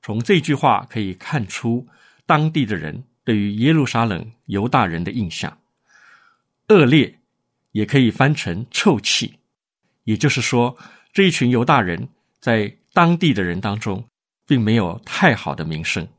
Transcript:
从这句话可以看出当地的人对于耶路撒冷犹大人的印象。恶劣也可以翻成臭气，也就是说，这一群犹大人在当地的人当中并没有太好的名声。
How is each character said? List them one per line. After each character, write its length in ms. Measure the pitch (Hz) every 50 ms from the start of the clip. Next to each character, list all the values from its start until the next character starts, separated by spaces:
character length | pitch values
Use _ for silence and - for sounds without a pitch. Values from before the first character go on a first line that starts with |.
从 200 | - - 104 110
这 200 | 117 - 208 170
句 120 | 143 - 143
话 320 | 135 - 139 113 98 - -
可 100 | - 113
以 140 | 104 95 92
看 340 | _ - - - 147 107
出 400 | 90 - - - 117 117 123 127 _ _ _ _ _ _ _ _
当 260 | - 165 147 156 156
地 140 | 156 160 131
的 100 | 101 107
人 260 | 85 76 76 80 113 131 _ _ _ _
对 140 | - 113
于 140 | 104 101 104 101
耶 180 | 107 117 147
路 140 | 165 160 139
撒 180 | 117 - 120 117
冷 260 | 113 98 82 - 113 - _ _
犹 220 | - 95 98 104
大 180 | 123 - 135 113
人 160 | 90 82 82
的 100 | 87 -
印 200 | - 123 135 -
象。 240 | - - - - - _ _ _ _ _ _ _ _ _ _ - _ _ _ _ _ _ _ _ _ _ _
恶 160 | _ 220 190 147
劣 360 | 120 139 156 120 - - _ _ _ _ _ _ _ _ _ _ _
也 140 | _ 104 107
可 120 | 101 -
以 140 | 139 127 110
翻 240 | 104 - 127 143 151
成 300 | 139 - 101 85 92 120 -
臭 300 | - - - 214 156 104
气， 360 | 101 - - - - - - _ _ _ _ _ _ _ _ _ _ _ _ _ _
也 140 | 110 110
就 100 | 104 -
是 140 | 143 - 135
说， 360 | 117 - - 120 120 123 123 - - - - _ _ _ _
这 100 | - 196
一 80 | 185
群 180 | 170 - 135 120
犹 140 | 123 117 120
大 160 | 156 151 135
人 300 | 104 90 85 87 113 - _ _ _ _ _ _
在 340 | - 127 117 110 104 104 - _ _ _
当 260 | _ 185 170 165 175
地 160 | 165 180 160 120
的 100 | 101 95
人 180 | 87 85 90
当 180 | - 107 101 107
中 240 | - 110 95 101 113 _ _ _ _ _ _ _ _
并 120 | _ 151 127
没 140 | 110 107 110
有 260 | 117 98 85 87 - _
太 300 | - - - 196 175 117
好 180 | - - - 71
的 100 | 69 80
名 220 | 80 80 78 80
声。 220 | - - 98 80 78 _